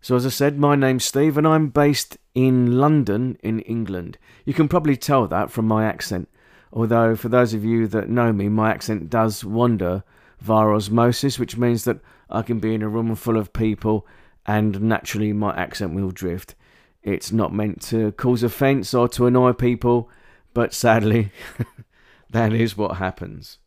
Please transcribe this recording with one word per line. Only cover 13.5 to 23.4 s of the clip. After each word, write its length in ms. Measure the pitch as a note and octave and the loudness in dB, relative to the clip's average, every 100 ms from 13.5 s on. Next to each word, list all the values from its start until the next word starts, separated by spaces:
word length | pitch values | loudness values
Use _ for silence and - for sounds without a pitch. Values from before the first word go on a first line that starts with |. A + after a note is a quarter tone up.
people 540 | - A2 G#2 A2 G#2+ - - _ _ - | -2 -2 0 0 -2 -4 -20 _ _ -2
and 340 | G#2+ G#2+ G2 | 0 0 0
naturally 520 | A2 A2 - G#2 G#2+ | 0 -2 -4 -4 -2
my 240 | G#2 G#2 - | -2 -2 -4
accent 360 | F2+ - G2 | -6 -6 -6
will 200 | E2+ F#2+ | -4 -6
drift. 420 | F2+ F#2 F2 - - _ _ _ _ | -6 -6 -6 -10 -20 _ _ _ _
It's 300 | - - - | -6 -6 -2
not 200 | A2+ F#2+ | -2 0
meant 300 | G2+ G#2+ F2+ - | -2 -4 -6 -4
to 240 | A2+ G#2+ | -2 -2
cause 320 | G#2 B2 B2 | -2 0 2
offence 500 | A#2 - C3+ C#3 G2 | 0 0 2 2 0
or 140 | B2 A#2+ | 0 0
to 180 | - B2 | 2 2
annoy 280 | B2+ B2+ | 4 4
people, 540 | A#2 B2 A#2+ B2 A#2+ A2+ _ _ _ _ | 2 0 0 2 0 0 _ _ _ _
but 200 | - A#2 | -2 -2
sadly, 580 | - A#2+ A2 G#2+ A2+ G#2 - - - A#2+ - | 0 2 4 4 2 0 -6 -20 -10 -10 -10
<laughs> 500 | - _ _ _ _ | -20 _ _ _ _
that 220 | A2 A2+ | -2 0
is 240 | A2+ A2+ G2+ | 0 -2 -2
what 220 | G2+ E2+ | -6 -4
happens. 580 | F#2 - F2+ - | -6 -8 -14 -14